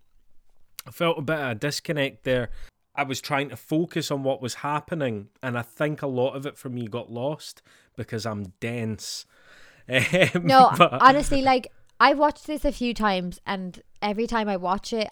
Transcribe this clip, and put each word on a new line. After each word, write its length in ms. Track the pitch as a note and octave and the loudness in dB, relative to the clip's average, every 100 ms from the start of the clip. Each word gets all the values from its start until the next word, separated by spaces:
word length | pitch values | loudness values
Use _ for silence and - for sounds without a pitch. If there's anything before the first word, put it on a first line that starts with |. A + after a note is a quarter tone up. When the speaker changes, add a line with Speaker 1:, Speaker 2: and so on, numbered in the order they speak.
| _ _ - - - - - - - | _ _ -20 -20 -20 -20 -20 -20 -18
Speaker 1:
I 40 | |
felt 280 | - E3+ E3+ | -6 -4 -2
a 20 | |
bit 160 | C#3 D#3 | -4 -4
of 100 | C3+ | -4
a 40 | A2 | -4
disconnect 680 | D3 - - D3+ C3+ - | -6 -6 -6 -4 -4 -4
there. 260 | C3+ B2+ A#2+ - - _ _ - | -2 -2 -2 -8 -12 _ _ -6
I 80 | |
was 180 | C#3 B2+ | -6 -6
trying 280 | - C#3+ C#3+ | -4 -4 -4
to 60 | A2 | -10
focus 560 | - D#3 E3+ E3+ - | -4 -2 -2 -4 -4
on 120 | C#3+ | -4
what 180 | C3+ C3 | -2 -4
was 140 | B2 - | -6 -6
happening, 760 | C#3+ D3 - E3+ C3+ G#2+ G#2 _ | -4 -4 -4 -4 -4 -4 -10 _
and 140 | B2+ A#2+ | -6 -6
I 40 | |
think 400 | - - D3+ D3+ | -8 -4 -4 -2
a 60 | C#3+ | -4
lot 260 | B2+ C3 C3 | 0 0 -2
of 100 | C#3 | -10
it 120 | - | -12
for 120 | C3+ | -10
me 180 | B2 A2+ | -8 -8
got 240 | A#2+ G#2 | -8 -10
lost 500 | A#2 C3+ D#3 - - _ _ _ - | -6 -6 -6 -12 -20 _ _ _ -12
because 300 | A#2+ A2+ A2+ | -8 -6 -6
I'm 280 | G#2 G2 - | -6 -8 -10
dense. 640 | A#2 A#2+ A2 G#2+ - - - | -8 -6 -6 -6 -10 -12 -14
<laughs> 580 | _ - - - - - | _ -20 -20 -20 -20 -2
Um, 560 | B2+ - F3 E3+ F3+ F3 | 0 2 4 2 2 6
Speaker 2:
No, 260 | C4 B3+ - | 8 8 8
Speaker 1:
but 160 | E3+ B2+ | 4 8
Speaker 2:
honestly, 400 | B3+ C#4 - C#4 | 6 6 4 2
like, 300 | C4 B3+ - - - - | 4 2 0 -12 -16 2
I've 180 | B3+ C#4+ | 4 6
watched 280 | D4+ D4 - | 2 0 -6
this 160 | D4+ C#4+ | -4 -2
a 60 | |
few 220 | - A#3+ | -2 -2
times, 460 | A3 G#3+ F#3+ F3+ - - | 0 0 0 -2 -8 -8
and 360 | G3 F#3 - - - | -8 -8 -12 -20 -6
every 260 | G#3 G#3 A#3 | -4 -2 -2
time 200 | A#3 G#3 | -2 -2
I 100 | F#3+ | -2
watch 360 | F3+ G3 - | -2 -4 -4
it, 160 | A3+ G#3 | -6 -4